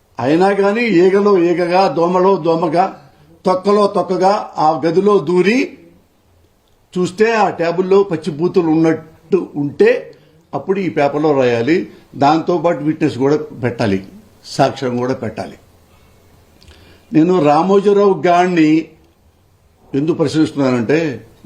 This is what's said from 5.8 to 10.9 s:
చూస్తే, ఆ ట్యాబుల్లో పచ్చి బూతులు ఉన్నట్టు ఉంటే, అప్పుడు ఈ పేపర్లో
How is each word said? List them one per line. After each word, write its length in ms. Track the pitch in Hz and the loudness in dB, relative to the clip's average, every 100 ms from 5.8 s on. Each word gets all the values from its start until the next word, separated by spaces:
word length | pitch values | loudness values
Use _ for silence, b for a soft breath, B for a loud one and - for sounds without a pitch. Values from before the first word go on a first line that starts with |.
| - _ _ _ _ _ _ _ _ _ _ 180 | -20 _ _ _ _ _ _ _ _ _ _ -4
చూస్తే, 380 | 180 - 220 226 | -4 0 0 2
ఆ 140 | 190 | 0
ట్యాబుల్లో 540 | 151 165 170 185 196 | 0 -2 -2 2 2
పచ్చి 280 | 196 160 - | 2 -2 -6
బూతులు 360 | 147 175 185 165 | -4 -2 0 2
ఉన్నట్టు 840 | 156 165 160 - - - 185 - - | 2 2 0 -6 -20 -4 -4 -2 -6
ఉంటే, 600 | 143 - 214 254 - b b b b | -4 2 2 2 -4 b b b b
అప్పుడు 260 | 143 - 196 | -8 -4 -4
ఈ 100 | |
పేపర్లో 420 | 180 | -2